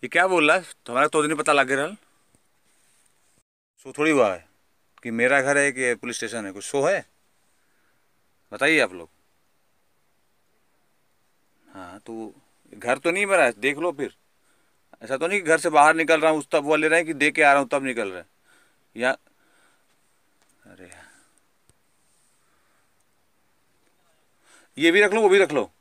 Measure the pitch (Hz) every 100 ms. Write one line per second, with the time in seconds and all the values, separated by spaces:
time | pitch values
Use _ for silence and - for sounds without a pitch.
0 | 127 165 185 180 151 175 170 - - 135
1 | 147 160 151 156 151 143 131 135 151 208
2 | _ _ _ _ _ _ _ _ _ _
3 | _ _ _ _ _ _ _ _ 131 131
4 | 156 147 113 90 _ _ _ _ _ _
5 | 120 113 123 139 135 143 139 127 127 117
6 | 120 113 113 117 101 95 98 139 143 190
7 | - _ _ _ _ _ _ _ _ _
8 | _ _ _ _ _ 107 139 160 113 90
9 | 82 _ _ _ _ _ _ _ _ _
10 | _ _ _ _ _ _ _ _ _ _
11 | _ _ _ _ _ _ _ 98 90 95
12 | - 113 107 - _ _ _ 104 117 135
13 | 170 180 202 190 135 104 127 143 175 143
14 | 120 _ _ _ _ _ _ _ _ _
15 | 110 135 160 202 165 160 175 156 151 160
16 | 160 160 156 156 143 160 143 151 156 160
17 | 160 147 147 151 147 139 131 147 135 117
18 | 104 92 85 _ _ _ _ _ _ 110
19 | 123 135 _ _ _ _ _ _ _ _
20 | _ _ _ _ _ _ 107 90 90 90
21 | - _ _ _ _ _ _ _ _ _
22 | _ _ _ _ _ _ _ _ _ _
23 | _ _ _ _ _ _ _ _ _ _
24 | _ _ _ _ _ _ _ - 160 180
25 | 208 208 208 196 175 143 101 _